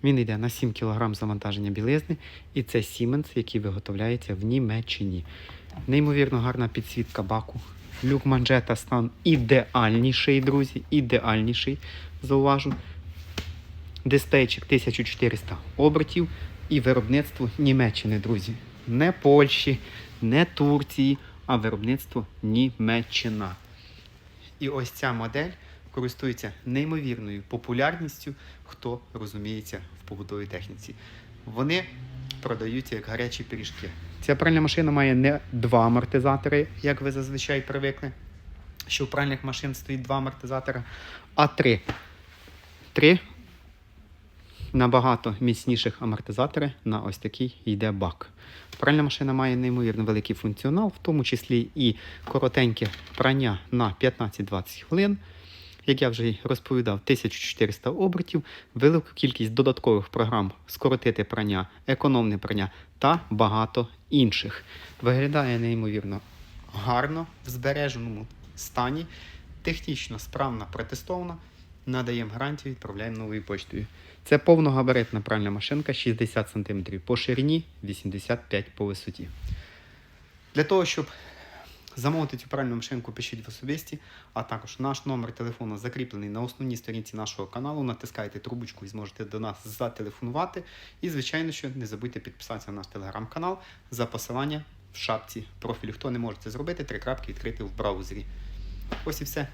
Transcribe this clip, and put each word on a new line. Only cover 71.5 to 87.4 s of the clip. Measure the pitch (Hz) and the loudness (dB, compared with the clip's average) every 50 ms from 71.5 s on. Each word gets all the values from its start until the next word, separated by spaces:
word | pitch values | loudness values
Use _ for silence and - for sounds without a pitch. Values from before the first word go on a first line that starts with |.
| - - - - - - - | -20 -20 -20 -20 -20 -16 -8
Надаємо | - 127 127 123 120 120 120 117 107 107 | -6 -4 -4 -2 -2 -2 -4 -4 -6 -6
гарантію, | 117 131 143 147 147 - 139 131 | -6 -4 -4 -4 -6 -8 -10 -10
відправляємо | - - 110 101 101 107 113 113 110 | -10 -10 -12 -8 -8 -6 -6 -6 -8
новою | 110 107 104 107 101 | -8 -6 -6 -8 -6
почтою. | - 104 95 - - - 110 107 - - - - - - - - | -6 -8 -8 -8 -8 -6 -6 -6 -8 -10 -18 -20 -20 -20 -20 2
Це | - - 147 | 4 4 4
повногабаритна | - - 170 165 160 147 135 131 131 127 127 127 117 - - 110 | 8 8 8 8 8 4 4 4 4 4 4 4 4 2 -2 -4
пральна | 101 - 110 107 104 101 | -2 0 0 0 0 0
машинка, | 101 104 104 - 143 147 151 - 135 | -2 -4 -4 -2 -2 -2 -2 -2 -4
шістдесят | - - 127 117 113 120 110 - 117 104 - | -2 0 0 2 2 0 0 0 -2 -2 -2
сантиметрів | - 107 101 - 104 98 92 - 98 95 | -4 -6 -4 -4 -4 -4 -4 -6 -8 -10
по | 85 - 123 120 | -2 -2 -2 0
ширині, | - - 127 123 131 147 156 165 160 - - - 117 | 0 -2 0 2 2 2 2 0 -2 -4 -14 -14 -10
вісімдесят | 101 98 - - 101 92 101 - - 117 117 - - | -10 -10 -6 -6 -6 -6 -6 -2 -2 -4 -4 -2 -4
п'ять | - 98 101 - - | -4 -4 -4 -4 -6
по | - 104 | -6 -4
висоті. | 101 98 92 - - 92 - 92 85 - - - - - - - - - - - - - - - _ - - - - _ - _ _ _ | -4 -4 -6 -8 -12 -12 -12 -12 -14 -14 -12 -8 -8 -8 -8 -10 -16 -20 -20 -20 -20 -20 -20 -20 _ -20 -20 -20 -20 _ -20 _ _ _
Для | 147 151 | 0 2
того, | 151 190 190 180 | 4 4 2 4
щоб | - - - 147 - - - - - - - - - - - - - - - - - - | 2 0 -4 -4 -6 -8 -20 -20 -20 -20 -20 -20 -20 -20 -20 -20 -20 -20 -20 -20 -20 -14
замовити | - 120 143 156 165 156 143 - 127 | -4 -2 -2 0 0 -2 -4 -6 -10
цю | - - | -10 -6
пральну | - 139 135 123 120 | -4 -4 -2 -2 -4
машинку, | 117 117 - 139 120 117 - | -4 -6 -6 -8 -8 -8 -10
пишіть | 110 - 120 - - 113 110 | -12 -10 -10 -10 -10 -12 -12
в | - | -14
особисті, | 110 - - 131 147 165 - - - 147 - - - - - _ _ | -16 -14 -6 -6 -6 -6 -6 -12 -14 -14 -14 -18 -20 -20 -20 _ _
а | 113 110 | -8 -8
також | - 110 110 - 113 - - | -6 -8 -10 -10 -14 -10 -6
наш | 127 139 135 - - | -4 -4 -4 -4 -4
номер | 139 135 123 117 - | -4 -4 -4 -4 -6
телефону | - - 117 117 117 - 120 110 107 101 | -8 -8 -8 -8 -8 -8 -8 -8 -8 -8
закріплений | 104 123 123 - 131 123 - 104 104 104 | -8 -10 -8 -8 -8 -8 -8 -10 -10 -8
на | 104 110 | -6 -6
основній | 120 123 - - 135 131 123 117 | -6 -8 -8 -8 -6 -6 -6 -8
сторінці | - - 113 113 110 - - 107 | -8 -10 -10 -10 -10 -10 -10 -10
нашого | 110 104 - - | -8 -8 -8 -10